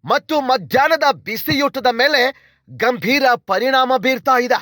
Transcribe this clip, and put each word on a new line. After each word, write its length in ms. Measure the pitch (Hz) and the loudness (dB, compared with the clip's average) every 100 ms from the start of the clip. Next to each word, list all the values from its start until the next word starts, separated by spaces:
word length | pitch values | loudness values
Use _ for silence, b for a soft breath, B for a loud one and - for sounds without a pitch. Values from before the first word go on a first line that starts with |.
ಮತ್ತು 320 | 135 269 - 302 262 | -2 -4 0 -2 0
ಮಧ್ಯಾಹ್ನದ 580 | 254 156 254 294 320 285 175 - | -2 0 0 2 2 2 0 -6
ಬಿಸಿಯೂಟದ 640 | 220 - 285 277 269 247 233 | -8 -4 0 0 0 -2 2
ಮೇಲೆ 200 | 269 294 247 b b b b | 0 2 0 b b b b
ಗಂಭೀರ 560 | 127 226 240 170 277 269 240 - | -4 -2 -2 -2 0 2 0 -2
ಪರಿಣಾಮ 400 | 190 247 269 254 262 262 | -2 0 0 2 0 0
ಬೀರ್ತಾ 300 | 254 269 254 247 | -2 0 0 0
ಇದೆ. 140 | 240 | -2